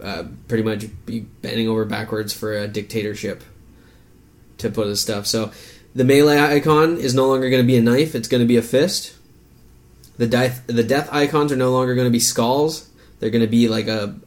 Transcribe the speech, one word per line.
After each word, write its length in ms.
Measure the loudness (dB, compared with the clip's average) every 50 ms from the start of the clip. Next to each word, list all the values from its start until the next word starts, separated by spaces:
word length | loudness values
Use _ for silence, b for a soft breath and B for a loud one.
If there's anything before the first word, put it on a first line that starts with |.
| -12
uh, 200 | -10 -10 -10 -10 -12 -14 -16 -12 -6
pretty 140 | -4 -4 -2
much 220 | -2 -4 -6 -8 -12 -16 -16 -14
be 160 | -12 -10 -10
bending 480 | -12 -14 -18 -14 -12 -8 -6 -4 -4 -2
over 160 | -2 -2 -4
backwards 480 | -4 -6 -8 -8 -6 -6 -8 -6 -8 -8
for 200 | -8 -8 -6 -6 -6
a 100 | -6 -6
dictatorship 760 | -8 -8 -8 -6 -6 -6 -6 -6 -8 -8 -8 -10 -10 -10 -14 -20 -20 -20 -20 -20 b b b b b b b b b b b _ _ _ -20 _ -14 -8
to 120 | -6 -6
put 180 | -4 -2 -4 -2
this 140 | -2 -4
stuff. 240 | -4 -4 -4 -6 -4 -4
So 240 | -4 -4 -4 -6 B B B B B B B B B
the 80 | 0 2
melee 360 | 4 6 6 6 6 6 4
icon 580 | 4 4 2 2 2 4 4 4 4 4 2 0
is 160 | -2 0 2
no 120 | 2 2 2
longer 220 | 2 2 2 2
gonna 140 | 2 4 4
be 140 | 4 4 4
a 40 |
knife, 340 | 4 4 4 4 2 0 -2
it's 120 | -6 -4 0
gonna 180 | 0 2 2
be 120 | 4 4 2
a 40 |
fist. 520 | 2 2 2 2 2 2 -2 -4 -8 -10 -18 -20 _ _ _ _ _ _ _ _ _ -20 -20 -20 _ _ _ _ -20 -14 _ -4
The 100 | -2 0
death, 360 | 0 0 0 0 -2 -6 -8 -4
the 160 | -2 0 0
death 260 | 2 0 -2 -2 -2
icons 400 | -2 0 0 2 2 0 0 0
are 40 | 0 0
no 140 | 0 2
longer 240 | 2 0 0 0 0
gonna 140 | 0 2 2
be 100 | 2 2
skulls. 680 | 0 0 0 0 0 0 2 0 0 -2 -2 -6 -14 -18 _ b b b b b
They're 100 | -4 -2
gonna 180 | 0 2 2 2
be, 200 | 4 4 4 4
like, 200 | 2 -2 -2 -4
a, 280 | -4 -4 -4 -8 -10 -12 -14